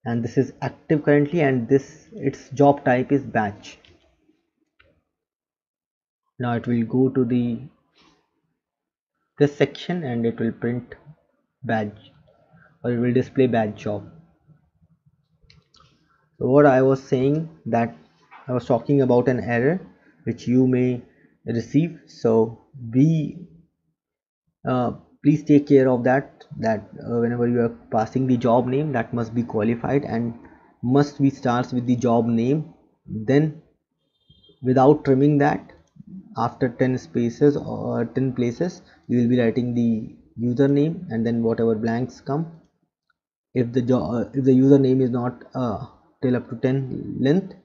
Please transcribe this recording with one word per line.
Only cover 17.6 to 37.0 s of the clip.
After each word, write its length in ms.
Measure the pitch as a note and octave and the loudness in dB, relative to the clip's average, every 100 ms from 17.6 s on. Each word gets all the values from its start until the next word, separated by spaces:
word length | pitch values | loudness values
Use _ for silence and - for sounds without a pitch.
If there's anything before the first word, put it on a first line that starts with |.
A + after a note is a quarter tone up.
| - | -4
that 280 | A#2 A#2 - _ _ _ - - | -2 -2 -6 _ _ _ -20 -6
I 40 | |
was 120 | B2+ | -6
talking 380 | - A#2+ - C#3+ | 0 -2 2 2
about 260 | B2+ B2 B2 | 4 2 2
an 120 | B2 | -2
error 400 | B2 A#2 C3 F#3 - _ _ _ | -2 0 0 -2 -8 _ _ _
which 240 | - A#2 - | -10 -8 0
you 180 | B2+ C3 | 2 2
may 360 | B2+ B2+ A#2+ - _ _ _ | 2 0 -4 -10 _ _ _
receive. 540 | - A#2 - C#3+ E3+ - _ | -6 -6 0 0 0 -8 _
So 640 | - A#2+ A2+ A2+ A#2 _ C3+ A#2 | -4 0 2 0 -4 _ -18 -4
be, 580 | B2+ D3+ D#3+ D3 - - - _ _ _ _ _ _ _ _ _ _ - | 2 2 2 -4 -10 -20 -20 _ _ _ _ _ _ _ _ _ _ -4
uh, 260 | B2+ A#2+ B2+ _ _ | -2 -2 -6 _ _
please 220 | D3 D3+ | 0 0
take 240 | - D3 D3 | 4 2 6
care 220 | C#3 C3 | 4 6
of 140 | B2 | 2
that, 400 | B2 C3+ C#3+ _ - - | 2 0 -2 _ -20 -6
that, 300 | A2 G#2+ - - G#2+ | -4 -4 -8 -16 -6
uh, 140 | A#2 | -2
whenever 260 | A#2 A#2+ A#2+ | -2 0 0
you 140 | A#2+ | 0
are 160 | A#2 A#2 - | -2 -4 -4
passing 360 | A2+ A2+ B2+ C3 | -2 -2 -2 0
the 100 | B2 | 0
job 300 | A#2+ A#2+ B2 | 2 2 2
name, 260 | C3+ D3+ | -2 -2
that 200 | B2+ A2+ | -4 -4
must 220 | A#2+ A2 | -6 -4
be 80 | A#2+ | -6
qualified 640 | A#2 A2+ A2 A#2 - C#3 | -4 -2 -2 -2 -2 -4
and 300 | - A2+ A#2 A#2 - - _ _ | -4 -6 -6 -8 -20 -20 _ _
must 380 | A#2+ C3+ C#3+ - | 0 2 2 0
be 80 | C#3 | -2
starts 420 | C3+ C3 A#2+ B2 | 0 -2 -2 -2
with 140 | B2+ A#2+ | -4 -2
the 100 | A#2+ | 0
job 300 | A#2+ A#2 A#2 | 2 2 2
name. 460 | A2+ A#2+ D3+ D3+ _ _ _ - | 0 0 -2 -4 _ _ _ -12
Then 560 | G2+ G#2+ C#3 D#3 D#3 _ _ _ _ _ _ _ _ _ _ | -8 0 2 2 -6 _ _ _ _ _ _ _ _ _ _
without 420 | B2 B2+ C3 D3+ | 0 4 6 4
trimming 340 | C#3+ C3 D3 D3 | 2 2 4 2
that, 340 | D3 - - - _ - - F#3+ - - | 0 -2 -10 -20 _ -20 -20 -20 -16 -6
after 320 | A#2 - B2+ | -6 -2 -6
ten 280 | - B2+ | -2 -2
spaces 580 | B2+ | -2